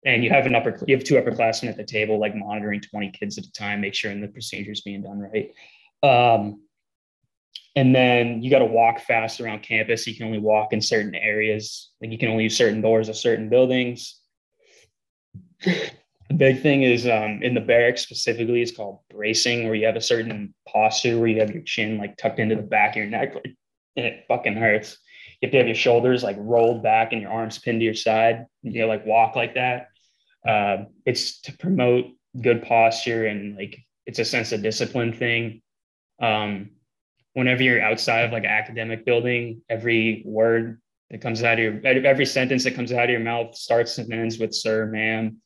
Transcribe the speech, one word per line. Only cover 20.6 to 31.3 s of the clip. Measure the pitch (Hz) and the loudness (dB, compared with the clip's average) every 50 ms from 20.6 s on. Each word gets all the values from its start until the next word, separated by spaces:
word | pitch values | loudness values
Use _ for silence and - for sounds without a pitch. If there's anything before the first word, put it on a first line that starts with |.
| _ | _
posture | - - 110 107 110 - - - 123 117 113 | -4 0 2 2 2 2 2 0 0 2 2
where | 117 117 | 2 2
you | 110 110 | 4 2
have | 107 104 | 2 0
your | 98 85 - | 0 -8 -8
chin, | - - - 110 107 110 104 | -6 -4 -4 -4 -4 -4 -6
like, | 101 101 - | -6 -8 -12
tucked | - - 113 - - | -4 -4 -4 -2 0
into | 113 107 110 | 0 0 0
the | 107 104 | -2 -2
back | 98 113 107 104 110 - | -2 0 2 2 2 0
of | |
your | 113 107 | -4 -6
neck, | 101 110 113 135 135 - | -4 -4 -4 -4 -4 -6
like, | - - - - _ _ _ _ _ _ _ _ | -12 -14 -14 -18 _ _ _ _ _ _ _ _
and | - 120 | -6 -6
it | 117 - - _ _ | -6 -6 -8 _ _
fucking | 120 117 - 123 101 | -2 0 0 -2 -2
hurts. | 107 113 110 104 107 107 - - _ _ _ - - - - - _ | 2 2 2 2 2 0 -6 -18 _ _ _ -20 -20 -20 -20 -8 _
You | - | -6
have | 120 - | 2 4
to | 131 | 4
have | 123 | 4
your | 117 113 | 4 2
shoulders, | - - 131 117 120 120 127 127 120 120 | 0 2 4 4 4 4 4 2 2 0
like, | 104 98 101 | -4 -6 -6
rolled | 104 110 120 117 117 117 120 113 107 | -4 0 2 4 4 4 2 0 0
back | 113 110 113 113 113 - | 2 2 2 2 0 -2
and | 113 | -6
your | 104 98 | -6 -6
arms | 107 113 113 110 - - | -6 -6 -6 -6 -8 -8
pinned | - 120 117 113 | -6 -4 -2 0
to | 113 | 0
your | 113 107 | 0 -2
side. | 110 - 110 110 107 95 113 113 117 123 _ _ _ - | -2 0 0 2 4 4 2 2 0 -6 _ _ _ -12
You | 117 98 113 | -8 -4 -2
know, | 113 | 0
like, | 113 110 104 101 | 0 0 -2 -2
walk | 107 107 113 117 113 - | 2 4 4 4 4 2
like | 131 120 120 - | -2 -4 -2 -2
that. | 127 123 127 123 123 - - _ _ _ _ _ _ _ _ _ _ _ | -2 -2 -2 -2 -4 -8 -14 _ _ _ _ _ _ _ _ _ _ _
Uh, | 117 113 107 101 101 98 95 101 - _ _ _ | 0 2 2 2 2 0 -2 -4 -10 _ _ _
it's | - 120 - - - | -2 -2 -2 -4 -8